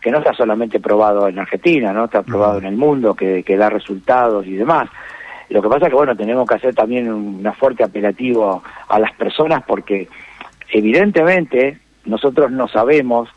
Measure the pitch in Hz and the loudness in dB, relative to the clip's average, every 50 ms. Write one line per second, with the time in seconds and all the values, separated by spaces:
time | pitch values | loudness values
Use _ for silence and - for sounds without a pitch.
0 | - 117 135 151 151 165 - - 117 110 107 113 117 113 - 104 - - 104 107 | -4 -2 0 2 2 0 0 0 0 0 0 -2 -2 -2 -4 -4 -2 0 2 4
1 | 107 104 104 101 101 98 90 98 92 - 98 95 - 175 170 139 113 98 98 110 | 4 4 2 2 0 0 -2 -4 -8 -6 -4 -2 0 2 2 2 0 0 -2 -2
2 | 117 120 - 104 92 - 113 98 104 104 101 98 95 95 101 117 143 151 147 135 | -2 0 -2 -2 -2 -2 0 2 2 2 0 0 -4 -4 -2 0 2 2 2 2
3 | 120 107 92 - 95 95 95 90 87 - 98 98 104 107 101 104 - - 101 95 | 0 0 0 0 -2 -2 -2 -2 0 0 2 2 2 2 0 -2 -6 -6 -12 -6
4 | - - 127 127 123 117 107 101 95 92 95 95 113 151 165 147 120 - - - | 0 0 2 2 2 2 0 -2 -4 -4 -4 -4 0 0 0 0 -2 -4 -10 -18
5 | - - - - - - - - - - - 107 95 110 127 143 175 160 127 139 | -20 -20 -18 -18 -18 -18 -20 -18 -8 -2 -2 0 2 2 2 2 2 2 4 4
6 | 147 135 117 101 104 110 120 131 123 113 117 104 - 127 117 - 110 110 123 123 | 2 2 0 -2 -2 -2 0 0 0 0 0 0 0 -2 0 0 0 0 0 -2
7 | 120 113 110 107 104 101 98 95 98 107 104 - 135 135 123 113 117 95 98 101 | -2 -4 -4 -6 -6 -8 -8 -6 -6 -6 -2 0 0 0 2 0 -2 -2 -2 -2
8 | 101 104 95 - 127 127 120 113 107 98 95 90 - - - - - - - 110 | -2 -2 -2 -2 -2 0 0 2 2 0 -2 -4 -8 -14 -20 -14 -6 -2 0 0
9 | 107 110 - - - 151 - - 156 160 160 - - - 113 101 - - 101 98 | 0 0 -2 -4 -6 -4 -2 -2 0 0 0 -2 -2 -4 -4 -4 -2 -4 -4 -4
10 | 90 - - - - - - - - - _ - - - - 107 104 110 127 170 | -4 -8 -16 -20 -20 -20 -20 -20 -20 -20 _ -20 -8 -2 0 0 2 2 2 2
11 | 202 208 190 170 160 175 185 180 160 - - 123 131 139 147 - _ _ _ _ | 2 2 2 2 2 2 2 0 0 0 0 0 0 0 -2 -8 _ _ _ _
12 | - - 110 107 - 139 123 156 143 120 131 131 120 107 - 107 117 131 156 151 | -8 -6 -4 -2 -2 0 2 2 0 0 0 -2 -4 -2 0 0 2 4 4 2
13 | 131 123 120 117 117 - - | 2 2 0 -2 -2 -4 -10